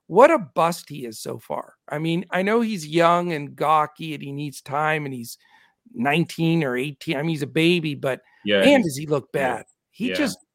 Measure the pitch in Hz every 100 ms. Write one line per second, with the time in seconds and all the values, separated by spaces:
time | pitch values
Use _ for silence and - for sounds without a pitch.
0 | - 175 285 320 156 - 165 170 - 147
1 | 120 110 - 120 - - - _ - 151
2 | 160 170 - 180 196 233 226 202 151 160
3 | 165 175 175 156 139 131 151 156 151 -
4 | 165 143 143 143 147 131 - 139 156 156
5 | 143 127 117 - _ _ _ _ _ -
6 | 131 156 165 - 165 165 139 123 147 139
7 | - 139 160 156 139 127 165 175 156 135
8 | 135 127 _ _ 202 202 190 285 175 135
9 | 151 147 - 147 131 113 - _ _ -
10 | 247 277 277 - _